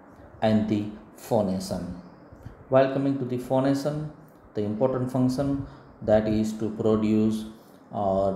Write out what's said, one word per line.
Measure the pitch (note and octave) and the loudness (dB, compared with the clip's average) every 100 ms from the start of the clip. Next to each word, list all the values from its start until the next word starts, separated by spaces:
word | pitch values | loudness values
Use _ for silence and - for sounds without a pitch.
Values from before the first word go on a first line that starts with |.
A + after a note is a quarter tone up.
| - - - - | -20 -20 -20 -2
and | A2 G#2+ G#2+ | 2 2 2
the | G#2+ G#2 - - - | 0 -2 -10 -18 -20
phonation. | - A#2 F#2+ F#2 - F2+ F2 - - - - - - - - | -2 0 0 -2 -4 -6 -8 -12 -16 -20 -20 -20 -20 -20 2
While | C3 C#3 | 4 4
coming | C#3 C#3 C3+ | 0 -2 -2
to | A#2+ | -4
the | B2 | -6
phonation, | - C3 C#3 C#3 D3+ D3+ D#3 - - - - | -2 0 2 0 -2 -6 -8 -12 -20 -20 -10
the | G#2+ | -6
important | G#2 G#2+ C3 B2+ B2+ | -4 0 0 0 -2
function | C3 B2+ C3+ C#3 C#3 - - - - | 0 0 0 -2 -4 -6 -16 -20 -6
that | G#2+ G#2+ A2 | 2 4 4
is | G#2+ G#2+ | 0 0
to | - G#2+ | -2 -6
produce, | - A2 G#2+ G#2+ G#2+ G#2+ A2 - - - - - | 0 2 2 4 4 2 0 -6 -16 -20 -20 -12
uh, | G#2 G2 F#2+ G2 | -4 0 2 0